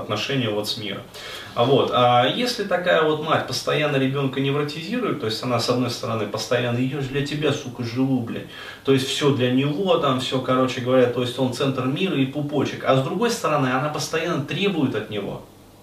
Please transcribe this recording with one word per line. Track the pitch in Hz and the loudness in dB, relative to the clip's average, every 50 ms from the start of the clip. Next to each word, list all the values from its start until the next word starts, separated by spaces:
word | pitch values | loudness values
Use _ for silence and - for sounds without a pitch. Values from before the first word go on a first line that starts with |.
| 98 | -2
отношения | - 107 107 - - 139 135 117 107 | -4 -4 -4 -2 -2 0 0 0 0
вот | 104 104 104 - | 0 -2 -2 -4
с | - 117 | -4 -6
миром. | 107 98 98 - - - - - - - - - - - - | -6 -8 -8 -8 -10 -14 -16 -16 -14 -14 -12 -14 -14 -8 0
А | 120 120 | 0 4
вот, | 131 139 113 - - 120 | 4 4 4 4 2 4
а | 123 120 120 123 120 127 | 4 6 6 6 6 4
если | 135 - 233 247 - - - 202 | 4 2 0 -2 -2 -2 -4 -2
такая | 196 - - 180 180 170 165 156 | -2 0 0 4 4 4 4 4
вот | 156 156 147 - 160 | 2 2 0 0 0
мать | 139 - - - | 0 0 0 -2
постоянно | 127 - - - 139 151 151 147 143 135 | -6 -4 -2 0 0 0 0 0 2 2
ребёнка | 135 131 135 143 139 131 - 139 | 2 2 2 0 0 0 0 0
невротизирует, | 135 139 139 147 147 147 - 160 160 190 233 254 214 156 - - | 0 0 0 0 -2 -2 -4 -8 -6 -4 -4 -2 -2 -2 -2 -2
то | 113 | -2
есть | 110 - - - | -4 -4 -4 -2
она, | 127 120 117 | -2 -2 0
с | - - | 0 0
одной | 123 127 127 113 | 0 0 0 -2
стороны, | - - - 117 113 110 104 | -2 -4 -4 -4 -2 -2 -2
постоянно, | 101 - 107 - - 123 120 120 120 117 123 | -4 -4 -6 -2 0 0 0 0 0 0 0
«Я | 131 131 151 143 | 0 -2 -2 -4
ж | 135 123 | -4 -2
для | 135 143 135 | -2 -2 -2
тебя, | - 151 147 156 139 - | -2 -4 -2 0 0 0
сука, | - - - - - 117 | -2 -4 -8 -8 -6 -6
живу, | 113 110 131 131 135 131 120 | -4 0 0 2 2 2 0
блядь», | 110 104 101 - - - - - - - - - - | -2 -4 -6 -8 -10 -12 -14 -16 -14 -16 -16 -6 2
то | 135 135 | 2 4
есть | 131 - - | 4 2 0
всё | - - 151 139 120 | -2 2 2 2 4
для | 117 127 123 127 | 4 2 2 2
него, | 131 139 147 147 170 196 185 170 147 | 2 2 2 0 0 2 4 4 4
там | 143 131 127 127 | 4 2 2 0
всё, | - - 139 123 | -2 -2 -2 -2
короче | - 131 127 131 131 127 - 131 117 | 0 2 2 2 2 2 0 -2 0
говоря, | 127 131 127 123 | 4 6 6 6
то | 117 - 131 120 | 4 4 0 -2
есть | 113 - - | -2 -2 0
он | 131 120 113 | -2 -2 0
центр | - 143 131 131 131 123 | 0 0 0 0 0 -2
мира | 131 147 165 190 180 151 | -2 0 0 0 0 2
и | 135 135 | 0 0
пупочек, | 127 - 151 143 147 151 139 - - - 113 - | 0 -2 -4 -4 -2 -2 -2 -2 -2 -4 -2 0
а | 123 131 | 2 2
с | 131 131 | 2 2
другой | 165 190 185 233 233 | 0 -2 0 0 0
стороны, | - - - 156 151 147 135 127 | 0 0 0 0 2 2 2 2
она | 127 131 151 151 | 0 0 -2 -2
постоянно | 147 151 - - - 160 160 175 156 135 - | -4 -4 -4 -2 -2 -2 -2 0 -2 -2 -2
требует | - 147 175 196 202 170 156 135 120 110 | -4 -2 0 0 0 2 2 0 0 0
от | 107 107 - | -4 -6 -4
него, | 107 101 98 95 92 - - - - - - - - - | -6 -6 -6 -6 -8 -10 -12 -18 -20 -20 -20 -20 -20 -20